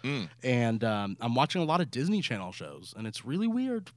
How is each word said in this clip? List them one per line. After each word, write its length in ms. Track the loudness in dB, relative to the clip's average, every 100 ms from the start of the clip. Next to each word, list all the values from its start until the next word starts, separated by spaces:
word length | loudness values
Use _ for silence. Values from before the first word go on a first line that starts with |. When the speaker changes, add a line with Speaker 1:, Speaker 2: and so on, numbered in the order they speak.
Speaker 1:
Mm. 260 | -4 -2 -4 -4
Speaker 2:
And, 420 | 2 4 4 2
um, 320 | 2 0 -2 -2
I'm 120 | 0
watching 280 | 4 4 4
a 20 |
lot 160 | 2 2
of 100 | 2
Disney 300 | 0 0 0
Channel 320 | 0 -4 -6
shows, 400 | -8 -10 -12 -14
and 120 | -10 -8
it's 180 | -8
really 220 | -4 0 0
weird 420 | 0 0 -4 -6